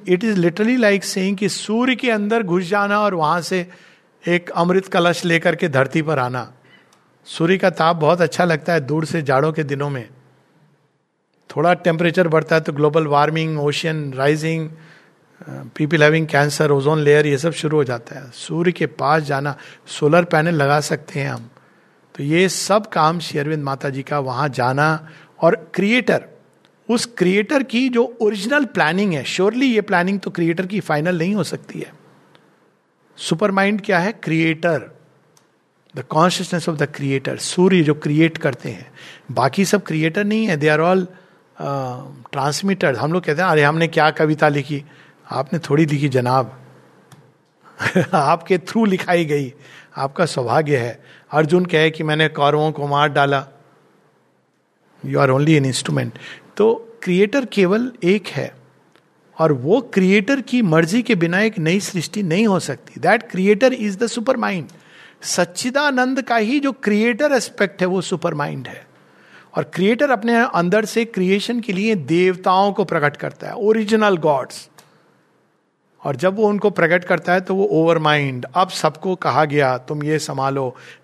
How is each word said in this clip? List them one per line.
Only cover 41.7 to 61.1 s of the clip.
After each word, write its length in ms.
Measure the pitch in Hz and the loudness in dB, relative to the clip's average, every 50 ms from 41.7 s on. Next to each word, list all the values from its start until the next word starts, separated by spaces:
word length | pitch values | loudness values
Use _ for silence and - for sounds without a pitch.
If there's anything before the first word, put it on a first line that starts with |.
| 139 135 131 127 123 127 139 139 143 131 117 - - | -6 -6 -6 -8 -10 -12 -14 -18 -20 -20 -18 -8 -6
transmitters। 640 | 139 135 147 143 - 196 196 190 190 180 147 123 | -2 -2 -2 -2 -2 -2 -2 0 2 0 0 0
हम 160 | 107 131 151 175 | 0 -2 -2 -2
लोग 100 | 185 180 | -2 -2
कहते 180 | 165 147 160 | -2 -2 0
हैं, 80 | 185 185 | 2 2
"अरे, 140 | 160 151 147 | 4 4 4
हमने 240 | 147 156 165 165 | 4 4 2 0
क्या 240 | 160 - 160 151 156 | 2 2 2 2 2
कविता 360 | 151 - 156 156 156 151 156 | 2 2 0 0 2 2 2
लिखी?" 360 | 151 143 143 131 147 147 139 139 - - - - - _ _ _ - | 2 2 0 -2 -4 -8 -8 -10 -14 -20 -20 -20 -20 _ _ _ -8
आपने 280 | - 131 139 - 180 151 | -6 -6 -4 -4 -6 -6
थोड़ी 260 | - - 143 156 165 | -2 0 2 2 4
लिखी 240 | 147 151 135 151 139 | 2 2 0 0 0
जनाब, 520 | 123 127 123 123 131 131 120 107 - - - - - - - _ _ _ _ _ - - _ _ _ _ _ _ _ | 0 0 2 2 2 0 0 -2 -8 -16 -20 -20 -20 -20 -20 _ _ _ _ _ -20 -20 _ _ _ _ _ _ _
<laughs> 580 | _ _ - - - - - - 185 156 - 190 | _ _ -20 -12 -6 -6 0 0 0 0 2 0
आपके 440 | 156 139 147 170 165 - - 185 | 0 2 2 0 0 0 -2 -2
थ्रू 280 | 170 - - - 226 226 | -2 -2 -4 -2 0 0
लिखाई 400 | 202 190 185 - 180 175 175 165 | 2 0 -2 0 0 0 0 2
गई, 280 | 147 147 143 135 123 - - - - - - - _ - | 0 -2 -2 -2 -6 -10 -16 -20 -20 -20 -20 -20 _ -8
आपका 280 | 143 135 139 - - 170 | -6 -6 -6 -2 -2 -2
सौभाग्य 520 | 147 - 143 120 110 123 156 156 147 143 | -2 -2 -4 -2 0 0 0 2 2 0
है। 260 | 120 117 120 - - - - - - _ _ | 0 0 -4 -8 -12 -20 -20 -20 -20 _ _
अर्जुन 340 | 143 156 160 147 175 180 180 | 0 0 2 4 2 2 2
कहे 260 | 175 165 156 160 160 | 2 2 2 2 2
कि 120 | 156 165 160 | 0 -2 -4
"मैंने 240 | 156 151 156 156 | -2 0 0 0
कौरवों 440 | 151 151 143 143 143 151 151 151 156 | 0 0 2 2 2 4 2 0 0
को 160 | 143 143 143 | -2 -4 -4
मार 220 | 143 143 143 151 151 | -2 0 0 0 2
डाला", 380 | 139 147 139 139 139 135 135 - - - _ _ _ _ _ _ _ _ _ _ _ _ _ _ _ _ _ _ _ _ _ _ _ _ _ _ _ _ - | 2 2 2 2 0 -2 -4 -8 -16 -20 _ _ _ _ _ _ _ _ _ _ _ _ _ _ _ _ _ _ _ _ _ _ _ _ _ _ _ _ -8
you 120 | 135 139 | -4 0
are 200 | 143 143 131 131 | 2 2 4 2
only 240 | 139 147 160 160 147 | 2 4 4 4 4
an 40 | 135 131 120 | 2 0 -2
instrument। 360 | - - - 147 135 123 117 - - - - - - - - _ | -4 -4 -2 -2 -2 -2 -4 -8 -12 -18 -20 -20 -20 -20 -10 _
तो 420 | - 208 226 233 - - - - - - | 2 2 2 2 0 -4 -12 -20 -8 -4
क्रिएटर 420 | 185 180 185 208 208 277 285 254 | 0 2 2 2 2 2 -2 -2
केवल 460 | - - 202 185 175 208 226 247 - - - 175 | -2 0 2 2 2 2 0 -2 -4 -6 -2 0
एक 240 | 175 202 208 - | 0 0 0 -2
है 280 | - - 135 127 - - - - _ _ _ _ _ _ _ _ _ _ _ _ _ _ - | -6 -8 -8 -8 -8 -12 -18 -20 _ _ _ _ _ _ _ _ _ _ _ _ _ _ 0
और 120 | 160 156 | 0 2
वो 300 | 143 123 123 156 214 269 | 2 0 2 2 2 2
क्रिएटर 600 | - - - 196 185 185 196 214 196 240 277 269 | 0 0 0 2 4 4 4 4 2 2 -2 -2
की 200 | 220 - 240 247 | -2 -2 0 0
मर्जी 400 | 226 165 160 165 170 165 208 247 | 2 4 4 4 2 2 0 0
के 140 | 226 - | 0 0